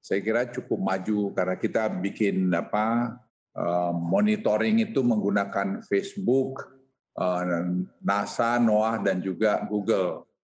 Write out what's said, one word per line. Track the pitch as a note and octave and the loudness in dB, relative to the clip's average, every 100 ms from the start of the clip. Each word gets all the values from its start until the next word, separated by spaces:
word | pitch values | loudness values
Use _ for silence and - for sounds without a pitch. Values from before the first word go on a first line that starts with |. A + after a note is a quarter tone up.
saya | - F#2+ | -2 -2
kira | G2 A2 B2+ | 0 -2 -2
cukup | - - G#2+ | -6 -4 -2
maju | F#2+ F#2+ F#2 G#2 G2+ | 0 -2 0 0 0
karena | F#2+ F2+ F#2 | -2 -2 0
kita | G#2+ A2+ A2 | 0 0 0
bikin, | F#2+ F#2+ - G#2 F#2 F#2 | -2 -4 0 0 2 2
apa, | E2 - G#2 A2 A#2 A#2+ A2+ _ _ _ - | 0 0 0 0 0 -2 -6 _ _ _ -6
eh, | F2 F2 F2 | -2 0 0
monitoring | F2 E2+ F#2+ G#2 G#2+ G#2+ G#2+ A2+ A2 G#2+ | -2 0 2 4 2 2 2 2 2 2
itu | C3+ | 2
menggunakan | B2 A2 G2 G2+ G2 G#2 G2 G2 | 2 2 2 0 0 -2 -2 -4
Facebook, | - G2 F#2+ - F#2+ C3 C3 B2+ - - _ _ _ - | 0 -2 0 -4 0 0 0 -6 -14 -18 _ _ _ -4
eh, | F2+ F2+ F2+ E2+ F2+ F2+ F#2 _ F#2 | -2 0 0 -2 0 -2 -4 _ -2
nasa, | G2+ G2+ - A#2 A#2+ | -2 -2 -2 0 4
noah, | A#2 G#2+ A2 A2+ | 4 4 2 0
dan | G2 F#2+ | 0 0
juga | F#2+ F2 G#2+ G#2 G#2 | -2 0 2 2 0
Google. | G#2 G2 G#2 F2+ E2 - _ | -4 0 2 0 -4 -12 _